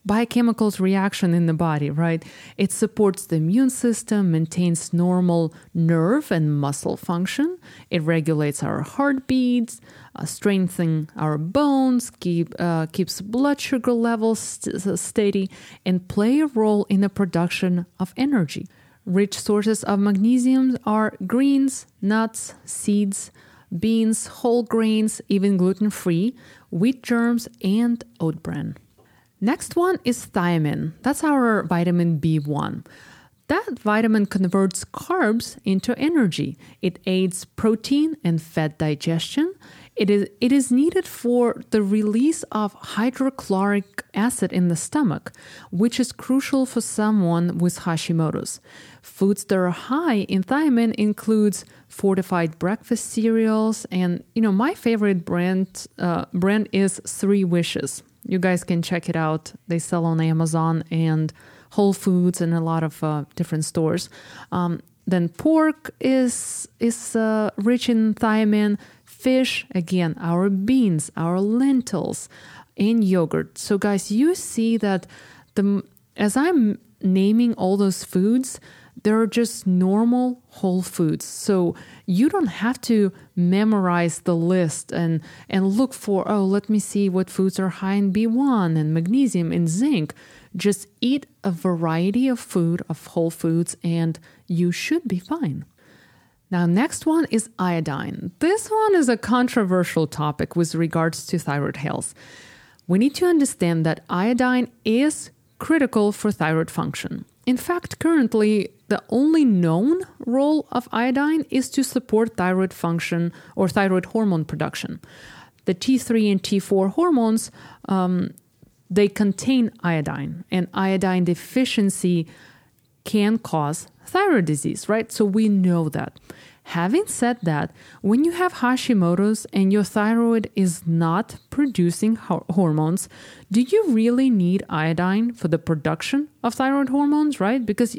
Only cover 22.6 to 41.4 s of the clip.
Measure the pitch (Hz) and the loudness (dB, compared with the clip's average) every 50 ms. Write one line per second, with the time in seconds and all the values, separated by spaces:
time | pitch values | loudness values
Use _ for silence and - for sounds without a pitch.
22.6 | - - - - - 208 202 208 208 196 196 - - - _ _ - - - - | -16 -12 -10 -6 -2 0 0 2 0 0 -4 -8 -10 -14 _ _ -20 -20 -20 -20
23.6 | _ - 180 170 214 220 226 226 220 220 220 - - - - - - 240 233 240 | _ -10 -8 -4 -2 0 0 2 2 0 0 -2 -6 -10 -10 -4 0 2 2 2
24.6 | 220 - 233 226 220 220 220 220 220 220 - - - - 202 196 190 202 196 180 | 0 0 0 0 2 2 2 2 0 0 -2 -6 -4 -2 0 2 2 2 2 2
25.6 | 180 185 190 - 214 208 - - - 185 165 165 202 247 262 - - - - - | 2 2 2 0 0 -2 -2 -2 -2 0 0 2 0 -2 -4 -6 -16 -20 -20 -20
26.6 | _ - 190 165 208 254 262 - - - 240 233 233 240 240 233 233 - - - | _ -6 -2 0 0 0 0 -2 -2 -2 0 0 2 0 0 -2 -4 -8 -12 -6
27.6 | - 190 202 226 240 240 233 233 - _ _ - 165 160 156 - - - - 147 | -2 0 0 2 2 0 0 -4 -6 _ _ -4 -4 -4 -4 -4 -8 -8 -6 -6
28.6 | 160 160 147 - - _ _ _ _ _ _ _ _ _ _ - 196 233 320 - | -6 -8 -10 -12 -18 _ _ _ _ _ _ _ _ _ _ -4 -2 -2 -2 -2
29.6 | - - - 339 349 370 370 - - 247 233 - - - - 208 175 175 170 160 | -6 -6 -2 0 0 0 0 -2 -2 -4 -4 -4 -6 -6 -4 -2 0 2 2 2
30.6 | 151 147 160 156 156 160 - - - 254 285 - 320 302 285 269 240 233 214 190 | 0 0 -2 -4 -6 -8 -8 -6 -4 -4 -2 -2 0 0 2 2 2 2 2 0
31.6 | 165 165 180 170 170 180 175 175 170 170 165 143 160 160 160 151 143 147 147 147 | 0 0 0 0 0 2 2 2 2 0 0 0 0 0 0 0 -2 -2 -4 -4
32.6 | - - - - - - - - - - - - - _ _ _ _ - 294 392 | -4 -6 -6 -10 -12 -16 -20 -20 -20 -20 -20 -20 -20 _ _ _ _ -4 -2 -2
33.6 | 466 415 254 - - 214 208 220 233 220 220 214 202 - - 190 190 175 196 196 | -2 -4 -8 -4 -2 0 0 2 2 2 2 2 0 0 0 0 0 2 2 2
34.6 | 196 185 - - - - - - - - 359 370 277 214 226 233 - - - - | 2 2 0 -4 -12 -12 -14 -12 -6 -4 -2 0 2 0 0 -2 -4 -8 -12 -8
35.6 | - - 190 190 - 247 240 - 269 320 349 302 226 170 - - 151 - - - | -4 -2 -2 0 0 -2 -4 -2 0 0 2 2 2 2 0 -2 -4 -6 -6 -12
36.6 | - - - - - 180 180 - - 190 185 185 190 180 - - - - - - | -18 -20 -12 -4 -4 -4 -4 -4 -4 -2 0 0 0 -2 -4 -6 -14 -14 -8 -2
37.6 | - 220 226 220 - - 277 294 302 320 302 - - 170 165 156 - - - 165 | 0 0 0 0 0 0 0 2 2 0 -2 -2 -2 0 0 -2 -2 -4 -4 -2
38.6 | 156 151 156 - 160 151 147 143 - 165 165 165 - - - 277 320 370 392 - | -2 -2 -2 -2 -2 -2 -2 -2 -2 -2 -2 -2 -4 -4 -2 -2 -2 -2 -4 -8
39.6 | - - - - - - - - 208 190 208 202 202 - - - 240 247 277 277 | -18 -20 -20 -20 -20 -10 -4 -2 0 2 2 2 0 -2 -4 -2 0 2 2 2
40.6 | 254 - 247 262 294 349 349 381 349 - - - - 240 240 247 | 2 2 2 2 2 2 0 -2 -4 -4 -8 -6 -2 0 2 2